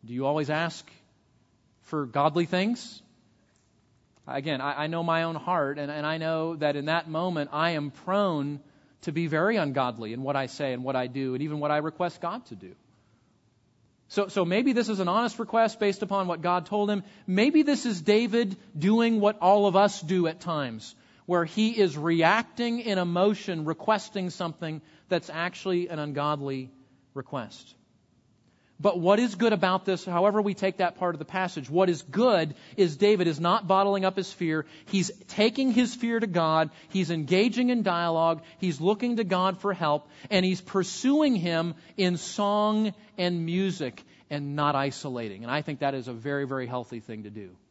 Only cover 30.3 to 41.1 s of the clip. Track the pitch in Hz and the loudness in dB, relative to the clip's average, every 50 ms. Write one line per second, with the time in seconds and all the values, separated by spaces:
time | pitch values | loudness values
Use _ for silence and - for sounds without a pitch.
30.3 | 202 214 208 202 190 - - 196 180 - 190 175 170 - 185 175 170 151 151 - | 4 2 0 0 -2 0 -2 -2 0 0 -2 -2 0 -2 -2 -2 -2 -4 -8 -6
31.3 | - 190 185 180 - 165 135 120 143 175 190 180 170 147 - - 131 180 233 254 | -4 -4 -4 -2 -4 -8 -8 -2 2 4 4 4 2 0 -4 -6 0 2 4 4
32.3 | 220 180 160 156 143 - - - - - 196 175 147 139 202 202 214 196 185 165 | 4 4 2 0 -4 -12 -16 -14 2 2 2 2 4 2 4 4 4 4 4 0
33.3 | 156 139 165 170 185 226 214 165 190 190 196 202 196 196 190 190 190 - 185 - | 0 0 2 2 2 2 2 2 4 4 4 4 2 2 0 0 0 -2 -6 -6
34.3 | - - 180 160 156 156 156 - - - - - - 196 175 185 - - - - | -6 -4 -2 -2 -2 -2 -4 -6 -12 -20 -12 -2 0 0 0 0 -4 -12 -18 -14
35.3 | - - 208 226 226 269 269 262 220 233 254 233 - - - 233 233 226 220 208 | -2 2 2 2 2 2 0 2 4 2 2 2 0 -4 -4 -2 0 0 0 0
36.3 | 170 175 165 160 156 160 160 156 - - - - - 190 180 156 170 165 151 131 | 0 2 2 4 4 4 2 2 -2 -14 -20 -4 -2 0 0 0 0 -2 0 2
37.3 | 180 185 214 247 214 240 247 247 247 240 208 190 175 170 170 170 165 160 165 165 | 4 4 4 4 2 2 2 2 2 2 2 0 0 0 0 2 2 4 4 4
38.3 | 165 160 160 - - _ - 185 156 135 156 185 214 208 247 240 240 220 226 180 | 2 0 -4 -18 -10 _ -2 -2 -2 0 2 0 2 2 0 -2 0 0 0 0
39.3 | 190 180 185 190 185 185 - 202 190 - 175 151 147 151 - - - - - - | 2 2 2 2 0 0 -2 -4 -2 0 2 0 0 0 -2 -8 -20 -20 -10 -2
40.3 | 214 190 180 185 190 185 - - - 196 180 190 - - - 254 | 0 2 2 2 0 -2 -6 -2 -2 -2 -2 0 -4 -2 0 2